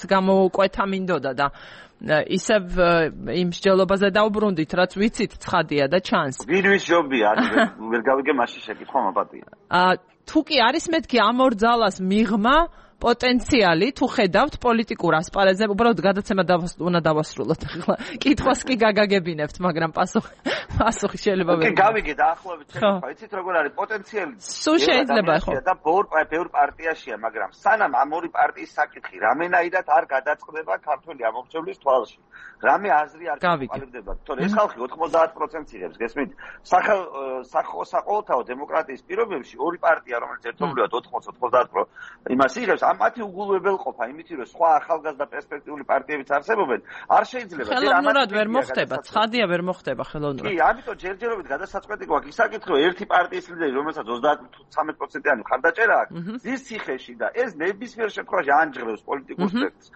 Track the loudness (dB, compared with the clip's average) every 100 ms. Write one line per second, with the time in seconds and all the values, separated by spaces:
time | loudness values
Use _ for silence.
0 | 0 2 4 4 4 4 0 0 -2 -2
1 | -2 -2 -2 -2 -2 -4 -20 -20 -20 -10
2 | 0 0 2 -2 2 0 2 2 4 4
3 | 2 -4 -6 -2 -2 0 4 4 4 4
4 | 2 4 2 2 0 0 -2 0 0 2
5 | 0 0 -4 -4 -2 -2 0 0 2 0
6 | 2 0 0 -4 -2 2 4 2 4 2
7 | 2 2 4 4 2 2 0 -2 -4 0
8 | 2 2 2 0 -2 -4 -12 -12 -4 -2
9 | 0 -2 -4 -8 -20 -20 -2 2 2 2
10 | _ _ -2 -2 2 2 2 2 0 -2
11 | 2 2 4 4 2 4 2 4 2 0
12 | 0 2 2 2 4 4 2 -4 -20 -2
13 | 0 2 2 2 2 4 6 4 2 0
14 | -2 2 2 4 2 0 0 2 0 -2
15 | 2 2 0 2 4 4 2 2 2 4
16 | 2 0 0 0 2 2 0 -4 0 2
17 | 2 2 0 -4 -2 -2 -4 -6 -2 -2
18 | -4 -2 0 2 2 0 0 2 2 4
19 | 2 2 0 -4 -4 -2 -2 0 -2 -2
20 | 0 0 -4 -10 -6 -6 -4 0 0 0
21 | -4 -2 0 0 2 2 2 4 4 2
22 | -2 0 0 0 -8 -14 -12 -2 0 0
23 | -4 -12 -10 -8 -2 -2 -2 -4 -6 -6
24 | -6 -6 -6 -10 -14 -4 0 2 4 2
25 | 2 2 2 2 0 -2 -2 -2 2 0
26 | 2 0 0 -2 -2 0 0 0 -6 -6
27 | -8 -6 -6 -6 -8 -2 0 2 2 0
28 | 0 -2 -6 -2 -2 -2 -10 -4 -4 -6
29 | -16 -2 0 2 2 0 0 -2 2 2
30 | 2 -2 -2 -6 -6 -10 -6 -6 -4 -6
31 | -6 -4 -4 -4 -10 -10 -10 -6 0 0
32 | 0 -12 _ -20 -20 -4 2 2 2 0
33 | 0 -8 -8 -4 -2 -2 -4 -10 -12 -14
34 | -12 -12 -8 -4 -2 0 0 -2 -10 -6
35 | 0 2 2 0 -8 -8 -14 -12 -12 -8
36 | -8 -6 -6 -8 -20 -14 0 2 2 0
37 | -2 -8 -8 -8 -6 -4 -4 -8 -4 -4
38 | -2 -4 0 -2 -2 -8 -4 -4 -4 -10
39 | -8 -4 -4 -4 -10 -6 -4 -2 0 0
40 | -2 -6 -6 -10 -10 -6 -4 0 -2 -2
41 | -6 -10 -10 -6 0 2 2 -2 -4 -8
42 | -20 -12 -4 2 2 0 0 2 2 2
43 | 0 -2 -10 -8 -2 0 0 -2 -6 -8
44 | -8 -10 -14 -12 -10 0 4 4 2 -4
45 | -4 -6 -8 -8 -10 -14 -12 -10 -2 -2
46 | 0 -6 -2 -2 0 0 0 -2 -4 -10
47 | 2 2 2 -6 -10 -8 -4 0 2 2
48 | 4 2 2 0 0 0 0 -2 -2 -4
49 | -4 -2 0 0 0 0 -2 -6 -6 -6
50 | -6 -6 -6 -4 -4 2 2 2 -6 -10
51 | -10 -6 -6 -6 -6 -8 -6 -10 -10 -10
52 | -2 -2 -2 -2 -2 -2 -2 2 2 0
53 | 0 0 0 -4 -10 -4 -2 -2 -4 -6
54 | -6 -2 0 0 -4 -20 _ -6 -6 -6
55 | -10 -4 0 0 0 0 0 2 2 2
56 | 0 -6 -10 -10 -8 -10 -10 -12 -8 -8
57 | -8 -6 -6 -4 -6 -4 -4 -4 -10 -6
58 | -6 -6 -4 -2 2 4 2 -2 -8 -8
59 | -6 -8 -8 -4 -2 -2 -4 _ _